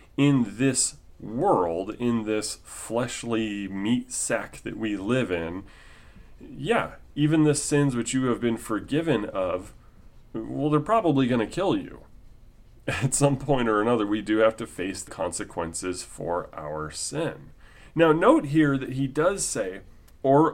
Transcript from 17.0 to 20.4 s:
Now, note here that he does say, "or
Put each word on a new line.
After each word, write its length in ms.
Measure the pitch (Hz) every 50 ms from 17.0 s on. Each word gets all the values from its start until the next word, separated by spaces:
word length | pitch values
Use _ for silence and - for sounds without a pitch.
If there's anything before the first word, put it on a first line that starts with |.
| - - 139 151 165 - - 69 69 - - - - - - - - - -
Now, 180 | 151 165 160
note 360 | 156 165 190 233 320 311 -
here 280 | 139 147 160 151 143 139
that 180 | 131 127 - 127
he 120 | 131 139
does 400 | 135 139 151 160 190 196 180 -
say, 360 | - - 123 98 92 95 98 - - - - - - - - -
"or 280 | 131 139 147